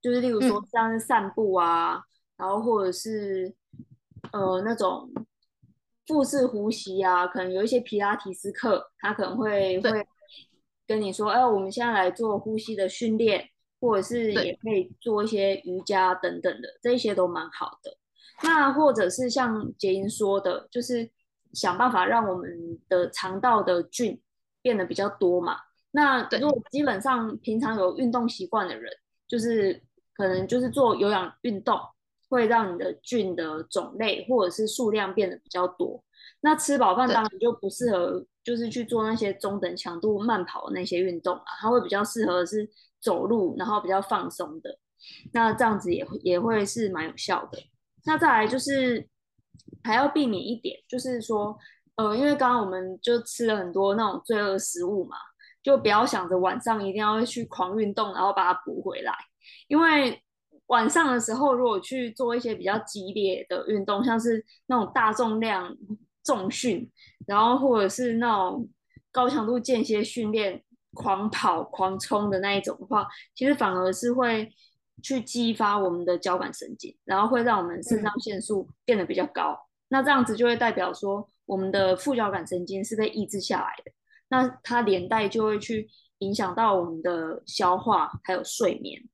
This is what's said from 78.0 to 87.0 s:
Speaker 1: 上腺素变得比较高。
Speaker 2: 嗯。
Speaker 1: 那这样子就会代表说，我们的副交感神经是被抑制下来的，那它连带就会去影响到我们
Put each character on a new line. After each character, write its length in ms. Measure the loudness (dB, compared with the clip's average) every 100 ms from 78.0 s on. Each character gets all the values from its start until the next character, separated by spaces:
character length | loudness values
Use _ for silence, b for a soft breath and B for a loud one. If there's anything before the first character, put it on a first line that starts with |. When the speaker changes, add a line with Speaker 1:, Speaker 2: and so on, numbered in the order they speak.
Speaker 1:
上 160 | 0 -4
腺 200 | -6 -8
素 300 | -4 -4 -4 -10 0
变 100 | 0
得 60 |
比 120 | 2 -2
较 100 | -2
高。 240 | -2 -2
Speaker 2:
嗯。 120 | -4 -12 _ _
Speaker 1:
那 140 | 2
这 80 | 4
样 120 | 4
子 120 | 2 2
就 100 | 2
会 100 | 4
代 160 | 0
表 220 | 0 -4
说， 340 | -4 -4 -4 -8 _ -6
我 120 | -4
们 140 | 0
的 240 | 2 4 2
副 200 | 2 0
交 140 | 0
感 160 | -2 -4
神 200 | -6 -6
经 200 | -6 -4
是 100 | -2
被 140 | -2
抑 160 | -2 -6
制 160 | -6
下 200 | -4 -4
来 120 | -4 -8
的， 80 | -18 _ b b _
那 180 | 2 2 -2
它 200 | -2 0
连 280 | 2 0 2
带 180 | 0 0
就 160 | 0
会 140 | 0 0
去 320 | -4 -6 -6 b b _
影 140 | -4
响 200 | -2 -2
到 220 | 2 4 4
我 100 | 0
们 160 | -4